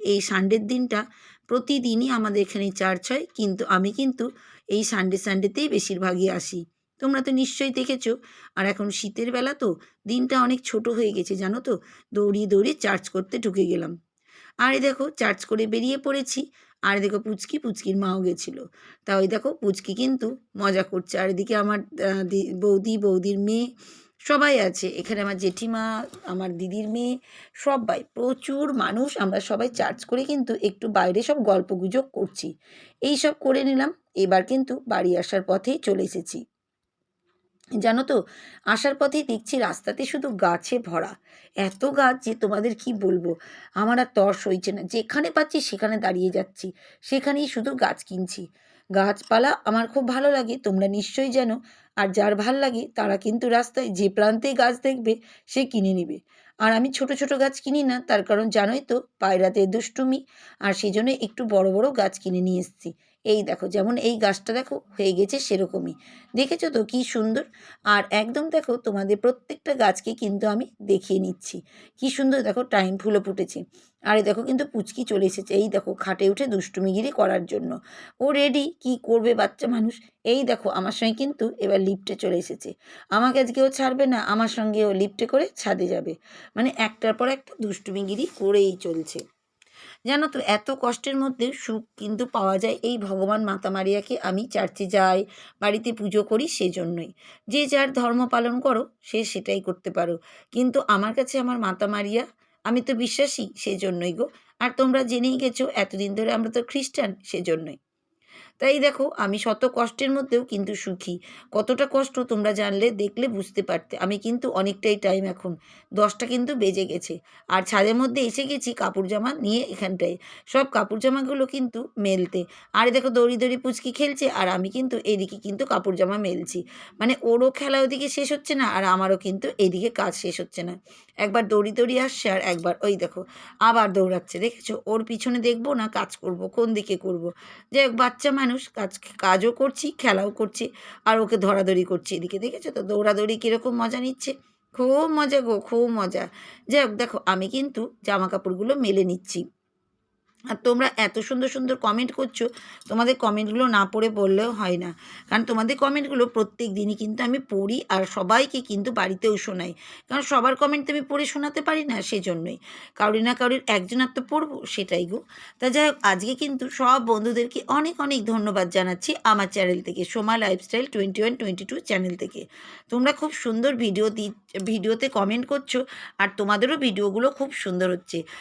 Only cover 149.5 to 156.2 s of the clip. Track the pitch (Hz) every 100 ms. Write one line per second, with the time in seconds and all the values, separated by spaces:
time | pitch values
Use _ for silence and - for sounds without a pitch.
149.5 | _ _ _ _ _ _ _ _ _ 247
150.5 | 214 247 240 262 - 240 220 214 254 262
151.5 | 269 254 262 220 220 247 - 262 - 233
152.5 | - - - - 220 240 254 226 208 214
153.5 | 226 254 214 196 220 220 208 196 190 226
154.5 | 214 190 175 175 165 - - - 214 226
155.5 | 220 226 269 277 294 277 269